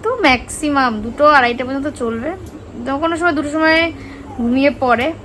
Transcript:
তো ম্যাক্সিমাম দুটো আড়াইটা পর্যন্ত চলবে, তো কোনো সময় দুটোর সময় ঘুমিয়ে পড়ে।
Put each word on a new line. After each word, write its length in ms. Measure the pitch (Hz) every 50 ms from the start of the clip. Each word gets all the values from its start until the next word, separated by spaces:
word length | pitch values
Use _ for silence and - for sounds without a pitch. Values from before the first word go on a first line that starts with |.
| -
তো 60 | 427 523 494 392
ম্যাক্সিমাম 680 | 285 254 240 - - - - 311 294 285 277 262 247 226 214 214
দুটো 180 | 233 233 - 294 302 302
আড়াইটা 260 | 277 247 240 240 247 254
পর্যন্ত 220 | 247 269 277 277 302 - -
চলবে, 300 | 247 226 226 226 233 302 370 381 - - - - - - - - 240
তো 40 | 262 269 277 320
কোনো 100 | 330 339 311
সময় 160 | 339 349 302
দুটোর 160 | 294 285 294 285
সময় 220 | 311 320 320 320 320 330 339 - - - - - - - - - -
ঘুমিয়ে 320 | 240 233 247 262 269 285 254 - 269
পড়ে। 240 | 247 240 226 247 311 330 -